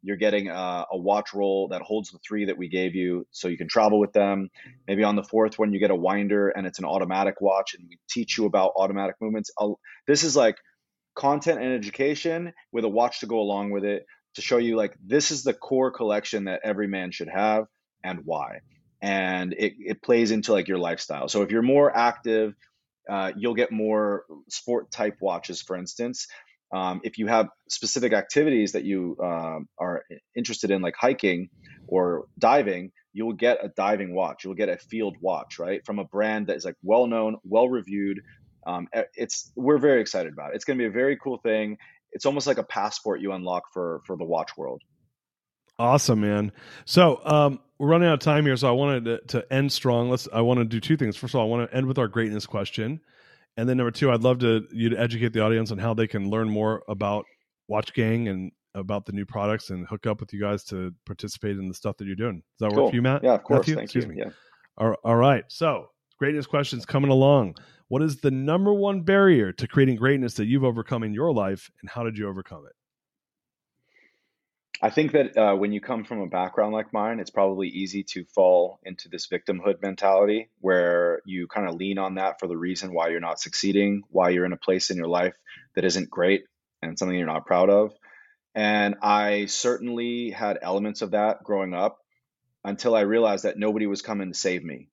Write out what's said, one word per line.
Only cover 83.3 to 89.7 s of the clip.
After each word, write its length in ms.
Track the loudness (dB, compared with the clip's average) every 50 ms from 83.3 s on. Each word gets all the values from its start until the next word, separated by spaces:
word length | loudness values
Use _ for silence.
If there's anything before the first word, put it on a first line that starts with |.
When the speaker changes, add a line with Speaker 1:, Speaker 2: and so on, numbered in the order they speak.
| -6 -6
Speaker 1:
succeeding, 640 | -8 -8 -6 -4 -2 0 2 2 2 2 0 -2 -6 _
why 220 | 2 2 4 4
you're 140 | 4 2 0
in 80 | -2 -2
a 40 |
place 340 | -4 0 0 0 0 0 -4
in 60 | -4
your 100 | -4 -4
life 280 | -2 0 0 0 0 -2 _ _ -20 -20 -20 -20 _ _
that 80 | -2 0
isn't 260 | 0 0 0 -4 -6
great 320 | -2 0 2 4 4 2 0 _ _ _ _ _ _ _ -12
and 160 | -12 -6 -6
something 180 | -4 -2 -2
you're 120 | -2 -2 -2
not 180 | -4 -6 0
proud 240 | 2 4 4 6 6
of. 240 | 6 6 4 2 -2 _ _ -20 -20 -20 -20 _ _ _ _ _ _
And 400 | -2 0 2 2 2 2 0 0 0
I 460 | 2 4 4 4 4 2 2 0 0
certainly 840 | -2 -4 -2 0 0